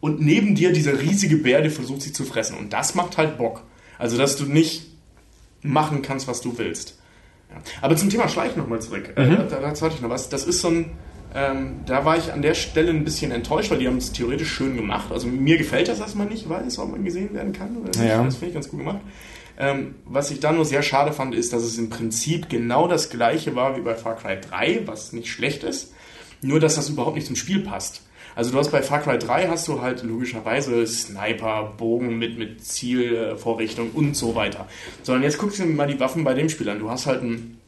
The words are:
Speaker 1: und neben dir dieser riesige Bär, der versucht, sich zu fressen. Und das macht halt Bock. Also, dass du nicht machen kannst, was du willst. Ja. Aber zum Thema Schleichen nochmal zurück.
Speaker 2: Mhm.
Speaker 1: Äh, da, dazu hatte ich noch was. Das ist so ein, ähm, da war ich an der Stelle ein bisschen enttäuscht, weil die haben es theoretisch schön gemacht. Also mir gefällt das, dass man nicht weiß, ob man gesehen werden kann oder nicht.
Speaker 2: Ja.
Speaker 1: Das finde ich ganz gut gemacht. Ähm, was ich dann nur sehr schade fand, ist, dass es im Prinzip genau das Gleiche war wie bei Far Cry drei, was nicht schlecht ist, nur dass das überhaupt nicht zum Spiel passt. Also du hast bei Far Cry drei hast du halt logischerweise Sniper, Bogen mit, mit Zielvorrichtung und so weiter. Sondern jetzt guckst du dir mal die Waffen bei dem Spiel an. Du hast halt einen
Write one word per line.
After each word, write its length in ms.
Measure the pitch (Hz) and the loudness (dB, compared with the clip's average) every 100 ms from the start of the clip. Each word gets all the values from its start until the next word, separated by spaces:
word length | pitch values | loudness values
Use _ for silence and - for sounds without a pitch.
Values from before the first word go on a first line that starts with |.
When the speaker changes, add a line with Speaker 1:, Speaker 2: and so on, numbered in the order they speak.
Speaker 1:
und 180 | 156 151 | 0 4
neben 340 | 147 196 208 156 | 6 6 6 4
dir 160 | 175 | 6
dieser 260 | 160 147 135 | 4 4 2
riesige 360 | 147 202 180 151 | 4 2 4 4
Bär, 240 | - 139 | 6 6
der 100 | 156 | 4
versucht, 300 | 151 123 135 | 0 -6 -6
sich 120 | 151 | -6
zu 120 | - 135 | -6 -4
fressen. 320 | 113 110 - | -2 -4 -6
Und 160 | 101 | -4
das 200 | 101 180 175 | -2 0 0
macht 220 | 175 - | 0 2
halt 200 | 156 151 | 0 2
Bock. 260 | 117 - - - - - | -4 -4 -16 -20 -20 -6
Also, 200 | 120 120 | 0 4
dass 180 | 139 135 | 2 2
du 100 | 139 | 2
nicht 420 | 147 160 - - - - - - - - _ | 4 4 2 -10 -20 -20 -20 -20 -20 -20 _
machen 400 | 143 143 151 143 | 0 2 2 0
kannst, 260 | 135 131 - | -2 -6 -4
was 140 | 117 | -4
du 160 | 123 117 | -4 -4
willst. 420 | 98 82 - - - - - - _ | -4 -4 -10 -16 -20 -20 -20 -20 _
Ja. 120 | - - - | -18 -16 -2
Aber 140 | 139 156 | 2 4
zum 140 | 196 | 4
Thema 180 | 226 190 | 4 2
Schleichen 280 | 165 113 - | 2 -2 -2
nochmal 220 | - 117 | -2 -4
zurück. 320 | - 98 - - | -4 -10 -6 4
Speaker 2:
Mhm. 80 | |
Speaker 1:
Äh, 140 | 135 175 - | 6 6 4
da, 100 | 139 | -2
dazu 240 | 139 151 160 | -2 0 0
hatte 100 | 151 | 0
ich 60 | |
noch 80 | 120 | -4
was. 200 | 131 - | -4 -4
Das 160 | 139 156 | -4 0
ist 160 | 165 | 0
so 80 | 175 | 2
ein, 160 | 165 160 - - - - 135 | 2 0 -8 -14 -16 -10 -2
ähm, 400 | 139 135 135 135 - | 0 0 -4 -6 0
da 180 | 131 | 2
war 140 | 151 165 | 4 2
ich 160 | 165 | 2
an 80 | 143 | 0
der 140 | 151 165 | 2 2
Stelle 340 | - 156 170 | 0 2 4
ein 140 | 160 | 2
bisschen 280 | 147 - 139 | 0 -2 -2
enttäuscht, 380 | 120 - 147 - | -2 0 0 2
weil 80 | 147 | 2
die 100 | 127 | 2
haben 100 | 127 | 0
es 140 | - | -2
theoretisch 400 | - 120 143 156 | -2 -2 0 -2
schön 240 | - 135 123 | -2 -2 -2
gemacht. 360 | 104 107 - | -2 -4 -4
Also 160 | 117 120 | -4 -2
mir 300 | 127 139 160 | 2 6 6
gefällt 280 | 143 127 170 | 4 2 2
das, 120 | 180 | -2
dass 160 | 208 202 | -4 -4
man 140 | 208 | -4
nicht 200 | 220 160 | -4 -4
weiß, 300 | - 254 - | -4 -4 -6
ob 100 | - | -6
man 120 | - 196 | -4 -4
gesehen 280 | 175 208 208 | -4 -4 -4
werden 180 | 202 | -6
kann 240 | - 196 233 | -6 -8 -8
oder 120 | 196 | -4
nicht. 140 | 110 113 | 2 4
Speaker 2:
Ja. 140 | 110 | 4
Speaker 1:
Das 120 | 131 127 | 2 0
finde 100 | 175 | -6
ich 60 | 156 | -8
ganz 140 | - | -8
gut 100 | 143 | -8
gemacht. 220 | 139 202 - - - - - - | -6 -6 -10 -18 -20 -20 -20 -4
Ähm, 340 | 139 135 131 - - | -2 -2 -4 -12 -4
was 260 | 131 143 | -2 -2
ich 80 | 131 | 0
dann 160 | 151 165 | 2 4
nur 100 | 151 | 4
sehr 160 | 139 | 2
schade 320 | 139 139 139 | 2 4 2
fand, 220 | - 131 113 | 0 -2 0
ist, 180 | 117 | 0
dass 80 | 120 | 0
es 140 | 117 113 | -2 -2
im 120 | 113 | -4
Prinzip 580 | 113 113 110 151 170 - | -2 -4 -2 -2 -2 -2
genau 380 | 120 117 127 175 | -2 2 2 4
das 240 | 165 - | 2 0
Gleiche 440 | 117 117 156 - 123 | 2 2 2 -2 0
war 220 | 135 131 | 0 0
wie 40 | |
bei 120 | 113 | -4
Far 220 | 113 110 - | -4 -4 -6
Cry 220 | 104 95 | -6 -6
drei, 400 | - 92 127 214 - | -6 -2 0 0 -2
was 260 | 110 - | -10 -10
nicht 160 | 120 - | -10 -10
schlecht 320 | - 127 151 | -4 -4 -2
ist, 300 | - 262 - - - - - - | -6 -8 -10 -20 -20 -20 -20 -6
nur 180 | 135 156 | 2 4
dass 140 | 156 | 4
das 160 | 151 147 | 2 -2
überhaupt 260 | 127 123 - | -2 -2 -2
nicht 120 | - | -4
zum 80 | 120 | -6
Spiel 240 | - 196 | -2 -2
passt. 420 | 202 98 - - - - - - | -2 -6 -8 -12 -20 -20 -14 -4
Also 140 | 120 | 0
du 60 | 131 | 2
hast 140 | 147 | 4
bei 100 | 143 | 2
Far 180 | 127 143 | 2 0
Cry 180 | 143 120 | 2 0
drei 280 | 120 135 180 | 2 2 2
hast 200 | 165 - | 0 -2
du 140 | 135 | -4
halt 200 | 123 127 | -2 -4
logischerweise 840 | 113 113 123 117 107 127 135 120 110 | -4 -4 -4 -6 -2 -2 2 2 2
Sniper, 840 | 117 - 98 107 113 113 110 107 - | -2 -6 -4 -4 -2 -2 -2 -4 -4
Bogen 400 | 117 120 123 113 | -2 0 0 -2
mit, 220 | 117 117 | -4 -6
mit 240 | 107 113 - | -10 -10 -10
Zielvorrichtung 1300 | - 123 127 120 113 110 110 113 110 110 117 117 | -6 -2 0 2 0 -2 -4 -4 -2 -4 -4 -4
und 220 | 139 147 147 | 0 0 2
so 180 | 117 | -2
weiter. 340 | 113 101 - 95 - - - | 0 -2 -4 -12 -14 -16 -12
Sondern 180 | - 127 | -2 2
jetzt 160 | 139 - | 2 0
guckst 220 | 208 196 | -2 0
du 40 | |
dir 60 | 175 | 0
mal 160 | 147 143 | 2 0
die 140 | 135 | 0
Waffen 240 | 131 165 | 0 2
bei 100 | 147 | 2
dem 160 | 127 156 | 2 0
Spiel 180 | 156 107 | 0 -4
an. 100 | 104 | -4
Du 100 | 110 | -4
hast 160 | 127 143 | -4 0
halt 160 | 127 | 0
einen 380 | 123 117 117 - | -2 -4 -8 -18